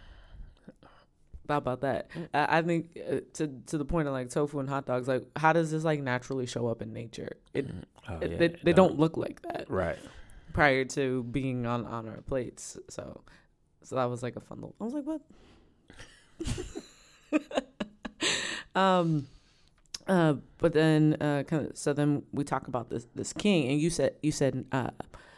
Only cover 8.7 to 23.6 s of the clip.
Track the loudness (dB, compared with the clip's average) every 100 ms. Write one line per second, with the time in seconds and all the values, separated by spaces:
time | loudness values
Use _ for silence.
8.7 | 8 8 6 0 0 -6 -8 -8 -8 -4
9.7 | -2 -2 -4 -10 -18 -18 -20 -6 2 4
10.7 | 4 0 -2 -2 -2 -2 -4 -2 -2 -2
11.7 | -2 -4 -8 -8 -12 -4 -4 -4 -10 -14
12.7 | -14 -14 -12 -12 -14 -20 -20 _ _ _
13.7 | _ -6 -2 -2 -2 -6 -8 -12 -12 -12
14.7 | -8 -6 -6 -6 -6 -10 -20 -20 -20 _
15.7 | _ -20 -20 -20 -20 _ -10 -6 -6 -8
16.7 | -12 -16 _ _ _ _ -2 -2 -4 -6
17.7 | -8 -12 -12 -16 -4 -2 -2 -4 -8 -4
18.7 | 2 4 6 4 2 -2 -12 _ _ _
19.7 | _ _ -8 2 6 6 4 -4 0 2
20.7 | 6 6 8 6 4 2 0 0 -2 -4
21.7 | -4 0 2 2 2 -2 -6 -2 -4 -2
22.7 | -6 -4 -8 -8 -8 -8 0 4 4